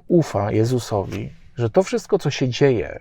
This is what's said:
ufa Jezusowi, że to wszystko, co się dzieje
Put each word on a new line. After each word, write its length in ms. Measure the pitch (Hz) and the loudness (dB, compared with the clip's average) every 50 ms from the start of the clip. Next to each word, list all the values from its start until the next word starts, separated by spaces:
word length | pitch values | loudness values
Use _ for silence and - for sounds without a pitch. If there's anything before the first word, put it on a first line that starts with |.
| - - | 0 2
ufa 440 | 175 170 143 - - 101 101 107 | 2 2 2 2 -2 -2 -2 0
Jezusowi, 800 | - 107 113 123 127 120 - - 113 101 92 110 104 98 113 - - - - - - - | 2 2 2 2 0 -2 -2 -2 -2 -2 -2 -4 -6 -8 -10 -10 -14 -18 -20 -14 -6 -4
że 100 | 120 110 | -4 0
to 120 | - 185 | 2 2
wszystko, 360 | 190 - 247 226 - - 214 180 | 2 2 -2 -6 -2 -2 -2 -2
co 120 | - 147 | 0 -2
się 180 | - - 135 127 | -2 -2 -2 -2
dzieje 520 | 117 - 147 139 123 101 - - - - | 2 2 4 4 4 2 -2 -6 -10 -14